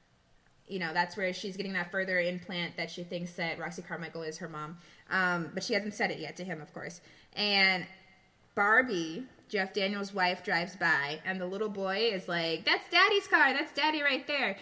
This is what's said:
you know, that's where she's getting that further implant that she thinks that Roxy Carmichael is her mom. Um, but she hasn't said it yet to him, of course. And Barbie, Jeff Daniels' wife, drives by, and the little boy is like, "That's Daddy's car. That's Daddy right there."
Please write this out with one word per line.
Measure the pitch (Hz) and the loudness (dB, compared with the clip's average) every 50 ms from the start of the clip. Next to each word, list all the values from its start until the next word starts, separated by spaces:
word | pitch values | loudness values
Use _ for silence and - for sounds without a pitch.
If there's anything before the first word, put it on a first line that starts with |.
| _ _ _ _ _ _ _ _ _ _ _ _ _ | _ _ _ _ _ _ _ _ _ _ _ _ _
you | - 196 185 | -8 -6 -4
know, | 175 160 160 | -4 0 2
that's | 175 175 180 - | 2 2 2 0
where | 208 190 185 | -2 -2 -2
she's | 185 - - 202 185 | -2 -2 -6 -6 -6
getting | 196 196 190 190 | -6 -6 -4 -2
that | 180 175 175 | -2 -4 -2
further | - 190 185 190 185 180 | -2 -2 0 2 2 2
implant | 175 175 180 175 175 - 185 175 170 165 - | 2 2 0 -2 -6 -6 -4 -4 -4 -4 -4
that | - 165 165 | -6 -6 -6
she | - 180 175 | -6 -10 -8
thinks | 175 185 175 175 175 - | -6 -6 -6 -6 -6 -4
that | - 170 165 147 - | -4 -2 -2 -2 -4
Roxy | 160 165 175 - 175 | -6 -8 -8 -10 -8
Carmichael | - 170 160 165 156 - 165 165 | -8 -8 -8 -8 -8 -8 -6 -6
is | 156 160 - | -6 -6 -8
her | 185 165 | -10 -10
mom. | 160 151 151 156 175 170 - - - - - - | -8 -8 -8 -10 -12 -16 -18 -20 -20 -20 -8 -2
Um, | - 185 185 180 175 170 165 147 - | 0 2 2 2 2 0 -2 -4 -6
but | 190 185 | -6 -2
she | - 226 | 0 -2
hasn't | 202 208 214 202 | 0 0 -4 -2
said | - 208 180 | -2 -2 -2
it | 165 - | -2 -4
yet | 160 143 165 | -8 -10 -8
to | - 180 | -10 -8
him, | 185 165 156 | -8 -8 -10
of | 151 - - | -10 -12 -12
course. | - 151 156 175 - - - - - - _ - | -12 -12 -12 -14 -14 -20 -20 -20 -20 -20 _ -6
And | - 208 208 202 196 190 190 185 180 170 - - - - - - _ _ _ _ _ _ _ _ | -2 0 2 4 6 6 6 4 2 -2 -8 -14 -20 -20 -20 -20 _ _ _ _ _ _ _ _
Barbie, | 214 202 208 220 247 254 254 208 170 165 160 160 214 262 - - - - - | 2 4 6 6 6 6 4 0 -2 -2 -2 -4 -8 -8 -10 -16 -20 -12 -4
Jeff | - 196 190 190 - | -2 0 0 0 0
Daniels' | 208 190 196 208 202 196 196 202 | 0 0 0 0 -2 -4 -4 0
wife, | 196 180 180 185 185 - | 0 2 2 0 -2 -2
drives | 202 185 170 175 196 - | 0 0 0 0 -2 -4
by, | - 175 165 156 139 143 143 156 160 - | 0 2 2 4 2 2 -2 -4 -4 -4
and | 185 185 185 | -4 -2 -2
the | 180 | -4
little | 180 190 196 214 | -4 -2 -4 -4
boy | 208 196 196 190 190 190 202 226 233 202 | -4 -2 -2 -2 -2 0 2 2 0 0
is | 180 185 - | -2 -4 -2
like, | 170 170 165 165 165 165 214 | -2 0 0 0 -2 0 2
"That's | 294 339 - - - | 0 0 0 0 2
Daddy's | 349 339 381 427 415 403 - | 4 6 6 6 6 2 4
car. | - 359 330 294 269 254 | 4 6 6 6 6 4
That's | 277 311 - - | 2 -2 -2 -2
Daddy | 285 294 311 311 302 | 0 2 2 2 2
right | 294 285 262 - - | 2 2 0 0 -2
there." | - 294 277 247 202 196 - | -2 -2 0 0 0 -2 -4